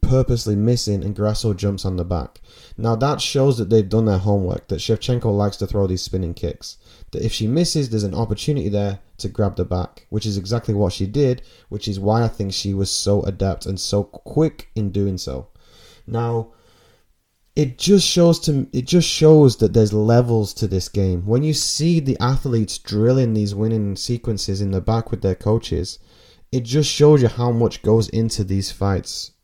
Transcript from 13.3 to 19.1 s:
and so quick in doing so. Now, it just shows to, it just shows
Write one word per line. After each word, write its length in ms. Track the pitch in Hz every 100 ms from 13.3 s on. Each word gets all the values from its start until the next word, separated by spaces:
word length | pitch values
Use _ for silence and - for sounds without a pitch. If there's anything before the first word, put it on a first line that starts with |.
| 92 95 85 -
and 140 | 95
so 240 | - 101
quick 680 | 101 - - - 156 - - -
in 160 | 104
doing 260 | 98 101 92
so. 320 | - 65 - - _ - - - -
Now, 460 | 113 117 117 113 _ _ _ _ _ _ _ _ _ _ -
it 220 | 147 123
just 300 | - 196 170
shows 320 | - 170 160
to, 260 | - 143 131
it 140 | - 131
just 240 | 180
shows 480 | 165